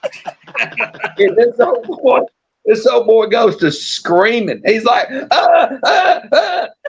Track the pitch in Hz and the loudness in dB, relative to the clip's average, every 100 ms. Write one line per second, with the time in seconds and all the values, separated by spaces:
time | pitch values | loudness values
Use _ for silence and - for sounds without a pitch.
0 | 571 - - - - - - - - - | -10 -12 -18 -20 -18 -10 -10 -8 -10 -8
1 | - - 196 190 240 233 240 311 440 349 | -12 -2 0 2 0 2 -2 -2 -6 -4
2 | 277 254 - _ _ _ - 220 - 247 | 0 0 -2 _ _ _ -2 0 2 0
3 | 220 220 214 226 226 165 160 - - - | 4 2 4 2 2 2 -2 -2 -8 -10
4 | - 175 202 233 196 113 - 220 220 247 | -2 2 2 0 -4 -4 -2 0 2 0
5 | - 262 - 311 349 - - 269 262 - | -2 -8 -2 0 4 4 2 -2 0 0
6 | 370 - 220 294 392 359 - - | 2 0 0 0 0 -2 -8 -10